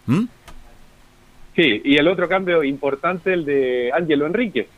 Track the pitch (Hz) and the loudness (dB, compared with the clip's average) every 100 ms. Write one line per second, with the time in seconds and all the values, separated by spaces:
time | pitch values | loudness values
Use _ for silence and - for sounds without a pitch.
0 | - 156 247 - - - - - - _ | -2 -2 -2 -10 -20 -20 -20 -20 -20 _
1 | - _ _ - - - 156 104 143 143 | -20 _ _ -20 -6 2 2 2 2 4
2 | 156 185 170 190 185 170 139 139 143 135 | 4 2 0 0 2 0 0 -2 -4 -2
3 | 170 185 190 180 147 139 127 123 120 156 | -4 -4 -2 -2 0 0 0 0 0 -2
4 | 165 143 151 214 233 120 98 | 0 0 0 -2 -2 -4 -6